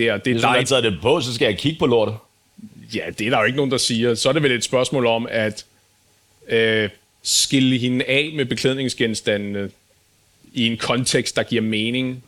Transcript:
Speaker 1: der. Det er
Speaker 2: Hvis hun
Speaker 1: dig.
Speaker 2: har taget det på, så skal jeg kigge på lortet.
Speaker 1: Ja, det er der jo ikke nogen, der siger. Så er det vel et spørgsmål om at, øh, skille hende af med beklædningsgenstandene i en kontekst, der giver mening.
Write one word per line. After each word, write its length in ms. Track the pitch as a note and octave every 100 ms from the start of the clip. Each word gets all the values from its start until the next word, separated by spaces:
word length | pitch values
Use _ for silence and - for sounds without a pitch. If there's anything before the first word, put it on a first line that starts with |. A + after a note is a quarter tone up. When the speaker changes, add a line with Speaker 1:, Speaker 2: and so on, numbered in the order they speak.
Speaker 1:
der. 120 | A#2 G2+
Det 140 | C3
er 40 |
Speaker 2:
Hvis 100 | A#2
hun 80 | A#2+
Speaker 1:
dig. 80 | B2
Speaker 2:
har 40 | B2
taget 180 | C3+
det 140 | A2+ F2
på, 180 | A2+ E3
så 140 | B2
skal 100 | A#2 A#2+
jeg 120 | G2+
kigge 200 | C#3 D#3+
på 80 | D3+
lortet. 280 | A#2 G#2 A2 - _ _ - - - A2+
Speaker 1:
Ja, 80 | A2+ E2 F2
det 80 | A2
er 40 |
der 80 | C3
jo 60 |
ikke 120 | A2 C3+
nogen, 140 | C#3
der 80 | B2
siger. 360 | - A#2 A#2+
Så 140 | A2+ C3+
er 40 |
det 100 | D3+
vel 100 | C#3+
et 120 | A#2+
spørgsmål 420 | - B2+ B2+ C#3+ A#2
om 200 | A2+ A#2
at, 340 | A2+ G#2+ G#2 - _ _ _ _ _ _ _ -
øh, 400 | A2+ A2+ A2 G#2 - _ _
skille 560 | - - - C#3 C3 B2+
hende 260 | B2 B2+
af 260 | C3+ C3+ D3+
med 100 | D#3
beklædningsgenstandene 1300 | B2 A#2 C3+ C3+ C3 - A#2 G#2+ - G#2 G2+ G2+ G2 - _ _ _ _ _ _ _
i 140 | B2+ A2+
en 100 | A2+
kontekst, 600 | - A#2+ B2 C3+ A#2+ -
der 60 |
giver 200 | - A#2
mening. 640 | A2 A2 A2 B2+ B2+ B2+